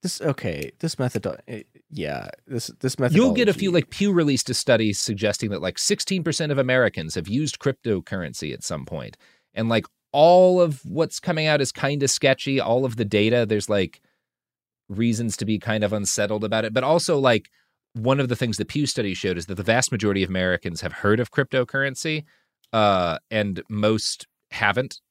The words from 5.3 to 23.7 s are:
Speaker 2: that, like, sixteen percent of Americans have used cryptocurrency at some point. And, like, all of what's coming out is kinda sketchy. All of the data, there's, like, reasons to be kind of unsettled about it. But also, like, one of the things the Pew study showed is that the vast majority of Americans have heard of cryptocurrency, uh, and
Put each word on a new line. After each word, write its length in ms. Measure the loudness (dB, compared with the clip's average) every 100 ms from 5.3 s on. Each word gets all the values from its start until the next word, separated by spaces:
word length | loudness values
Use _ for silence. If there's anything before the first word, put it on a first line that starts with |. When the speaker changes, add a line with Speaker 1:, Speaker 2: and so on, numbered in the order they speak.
| 0 -4
Speaker 2:
that, 120 | -4
like, 160 | -4 -2
sixteen 460 | -2 -2 -2 -4
percent 300 | -2 -4 -2
of 40 | 0
Americans 580 | 2 4 2 0 -6 -6
have 120 | -4
used 320 | -2 -2 -2
cryptocurrency 920 | -4 -2 -2 -2 -2 -8 -8 -8 -8
at 100 | -8
some 220 | -8 -8 -8
point. 320 | -10 -10 -16 _ _ _
And, 140 | -4 0
like, 180 | 0 0 _ _
all 460 | 6 8 10 8 6
of 220 | 2 0
what's 380 | -8 -2 -2 -2
coming 260 | -4 0 2
out 140 | 2
is 100 | 0
kinda 340 | -2 -2 0 0
sketchy. 520 | 2 2 2 0 -2
All 240 | 2 2
of 140 | 0 -2
the 80 | 0
data, 400 | 4 4 4 2
there's, 240 | 0 0
like, 320 | 0 0 _ _ _ _ _ _ _ _ _ _
reasons 480 | -2 0 0 -4 -4
to 80 | -2
be 120 | -2
kind 280 | -2 0 0
of 80 |
unsettled 500 | -2 -4 -2 -2 -2
about 220 | -2 -2 -2
it. 80 |
But 100 | -2
also, 340 | 2 0 2 2
like, 320 | 4 2 0 _ _ _ _
one 260 | -4 0 2
of 80 | 2
the 80 | 0
things 220 | -2 -4
the 80 | -4
Pew 200 | -2 -2
study 280 | -2 -4
showed 240 | -2 -4 -4
is 80 | -6
that 100 | -8
the 80 |
vast 280 | 0 0 0
majority 320 | -2 0 0
of 60 | 0
Americans 520 | 0 0 -2 -4 -8
have 100 | -10
heard 260 | -4 0 2
of 120 | 0
cryptocurrency, 920 | -2 -2 -2 -2 -2 -4 -4 -6 -6 -8 _ _ _ _
uh, 460 | 2 4 4 2 -2 _
and 320 | -2 -2 -4 -8